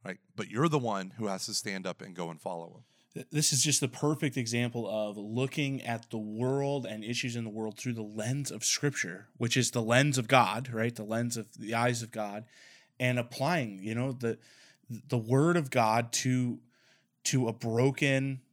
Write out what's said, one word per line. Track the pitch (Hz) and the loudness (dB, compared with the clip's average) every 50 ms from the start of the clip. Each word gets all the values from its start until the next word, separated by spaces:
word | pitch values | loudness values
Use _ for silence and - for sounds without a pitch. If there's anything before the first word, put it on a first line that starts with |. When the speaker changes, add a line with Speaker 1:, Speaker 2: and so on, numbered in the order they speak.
| _ | _
Speaker 1:
Right? | 98 95 - _ _ _ | -10 -12 -12 _ _ _
But | - 107 101 | -10 -10 -6
you're | 104 110 147 170 | -2 0 0 2
the | 156 151 | 2 2
one | 127 117 104 98 95 95 98 107 | 0 0 -2 -2 -4 -6 -8 -6
who | 113 | -4
has | 104 98 95 - | -4 -4 -4 -6
to | - 104 | -6 -6
stand | - - 107 98 95 92 | -6 -6 -4 -8 -6 -6
up | 92 85 _ | -6 -8 _
and | - 98 90 | -12 -16 -8
go | 87 87 82 | -8 -8 -8
and | 82 76 | -8 -10
follow | - 95 90 85 85 87 90 | -10 -8 -8 -8 -10 -12 -16
him. | - - _ _ _ _ _ _ | -20 -20 _ _ _ _ _ _
Speaker 2:
Th-, | - - _ - | -14 -14 _ -2
this | 147 151 - - | 0 2 2 2
is | 131 - | 2 2
just | 151 139 - | 2 2 0
the | - 127 | 0 -2
perfect | - - - 147 151 147 - 147 - | -4 0 0 0 0 0 -2 -2 -2
example | 139 120 110 113 120 120 120 117 120 113 98 | -2 -4 -2 0 0 0 0 -2 -4 -6 -4
of | 107 110 107 104 104 | -2 -2 -4 -4 -6
looking | 107 101 104 110 120 131 131 - - 147 139 135 127 - | -8 -8 -6 -2 -2 -2 -2 -2 -2 -2 -2 -2 -4 -4
at | 113 117 113 - _ | -4 -6 -6 -6 _
the | - 113 | -8 -8
world | 107 107 107 110 120 127 135 139 139 139 143 143 123 | -6 -6 -4 -2 0 0 0 0 0 0 -2 -2 -4
and | 95 107 107 107 | -6 -8 -8 -6
issues | 110 120 120 - 127 117 | -6 -4 -4 -4 -4 -4
in | 120 113 | -4 -6
the | 113 | -6
world | 101 110 110 110 107 | -6 -4 -4 -4 -6
through | - - 131 120 | -6 -6 -6 -4
the | 113 110 | -4 -6
lens | 104 107 110 107 117 131 143 143 - - | -8 -6 -4 -2 -2 -2 -2 -2 -4 -6
of | 107 - | -2 0
Scripture, | - - - - 147 135 - - - 85 92 - _ _ | 0 0 2 2 0 0 0 -4 -4 -4 -10 -14 _ _
which | - 113 113 - | -2 0 2 2
is | 135 120 - - | 2 2 2 0
the | 120 113 | -2 2
lens | 107 117 127 139 147 135 | 4 6 6 6 6 4
of | 127 120 110 | 0 2 6
God, | 135 131 117 92 104 113 131 131 117 | 8 8 8 6 2 -2 -4 -6 -2
right? | 113 113 120 120 | 0 0 0 -2
The | - 113 | -4 -6
lens | 104 110 117 120 120 117 | -2 -2 0 0 -2 -4
of | 113 107 - - - | -6 -8 -10 -14 -12
the | 117 104 113 | -8 -2 0
eyes | 117 117 123 123 117 117 | 2 4 2 2 0 -4
of | 110 - | -8 -6
God, | 110 107 104 101 113 120 - - - - - - - _ _ _ _ | -6 -6 -6 -6 -10 -12 -14 -20 -20 -20 -20 -20 -20 _ _ _ _
and | 127 123 123 123 | 2 2 2 2
applying, | 117 120 - - 135 143 180 170 131 110 101 95 95 | 0 -4 -2 -2 0 2 2 0 0 -2 -6 -8 -6
you | 107 113 | -4 -2
know, | 117 123 135 131 | -2 -2 -2 -4
the, | 120 120 117 113 - _ - - - - - _ _ _ _ | -2 -2 -4 -4 -4 _ -20 -20 -20 -20 -20 _ _ _ _
the | 120 110 - - - 127 | -12 -12 -6 -2 -2 0
word | 110 110 123 135 147 165 175 | 2 4 4 6 6 6 4
of | 175 151 131 | 4 2 2
God | - 123 113 110 110 117 120 117 - | 2 4 6 6 6 4 2 0 -2
to, | - - 131 127 127 127 123 120 - _ _ _ _ _ _ _ _ _ _ _ _ _ | -2 0 2 2 2 2 0 -2 -6 _ _ _ _ _ _ _ _ _ _ _ _ _
to | - - 135 127 113 | 0 2 2 2 2
a | 110 | 0
broken | 117 - 117 113 117 123 139 135 - - 139 135 135 135 139 135 131 _ _ | -2 -4 -2 2 4 4 4 4 2 2 2 2 2 0 -2 -4 -6 _ _